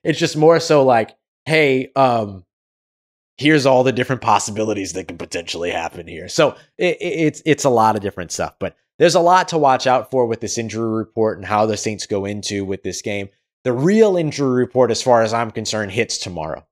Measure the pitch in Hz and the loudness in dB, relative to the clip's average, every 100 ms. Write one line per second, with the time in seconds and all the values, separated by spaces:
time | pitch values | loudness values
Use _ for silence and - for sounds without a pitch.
0 | 165 147 165 151 156 165 - 151 135 117 | -4 -2 -2 4 4 4 4 4 6 4
1 | 107 _ _ _ 143 156 143 131 131 139 | 0 _ _ _ 0 2 4 2 -2 2
2 | 131 117 104 95 - _ _ _ _ _ | 2 2 -4 -10 -20 _ _ _ _ _
3 | _ _ _ - 147 151 131 127 127 120 | _ _ _ -2 2 4 4 4 4 0
4 | 123 123 117 101 - 104 107 101 95 92 | -2 -2 0 0 0 -4 -4 -4 -6 -10
5 | 90 85 - 87 85 82 87 85 82 90 | -12 -14 -10 -10 -10 -8 -6 -6 -8 -10
6 | 82 80 90 - 143 - _ - 180 151 | -14 -14 -6 0 0 -2 _ -4 -4 -2
7 | 175 160 151 - 160 139 139 123 110 107 | -6 -2 -2 0 0 0 2 4 2 0
8 | 98 - 85 - 80 - 90 - _ - | -4 -8 -10 -8 -8 -8 -12 -12 _ 0
9 | 170 175 170 185 180 165 139 127 131 127 | 2 4 4 4 2 0 2 2 2 0
10 | 107 131 117 113 104 117 113 110 113 110 | 0 -2 -2 -4 -6 -6 -6 -6 -4 -4
11 | 107 113 110 90 95 104 110 104 110 104 | -4 -2 -2 -2 -2 0 2 0 -6 -8
12 | - 101 98 104 - 101 98 95 95 87 | -6 -6 -4 -8 -6 -6 -6 -6 -8 -8
13 | 113 101 98 _ _ _ 127 120 165 214 | -6 -8 -8 _ _ _ -4 0 2 4
14 | 214 180 151 143 135 127 123 127 117 110 | 4 2 -2 -2 0 2 0 2 2 2
15 | 131 117 110 113 113 113 104 107 101 104 | 2 4 4 -2 -4 -6 -6 -6 -4 -4
16 | 110 - 98 85 78 - - | -4 -6 -10 -10 -10 -10 -2